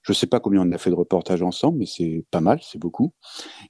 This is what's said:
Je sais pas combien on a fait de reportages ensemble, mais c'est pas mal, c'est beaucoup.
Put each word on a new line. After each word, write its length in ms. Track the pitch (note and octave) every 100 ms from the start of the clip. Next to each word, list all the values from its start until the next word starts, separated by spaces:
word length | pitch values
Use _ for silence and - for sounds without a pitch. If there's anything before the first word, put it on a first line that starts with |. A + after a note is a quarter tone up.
Je 140 | -
sais 120 | - -
pas 140 | A#2+
combien 220 | - G2+
on 100 | F2+
a 60 | E2+
fait 100 | F#2+
de 60 |
reportages 480 | F2 F2 F2+ - F2+
ensemble, 360 | F2+ - C#3+ E3
mais 80 | D3
c'est 380 | - E3+ D#2+ -
pas 100 | D#3+
mal, 200 | D#3+ D3+
c'est 160 | - -
beaucoup. 340 | - - - - - - - -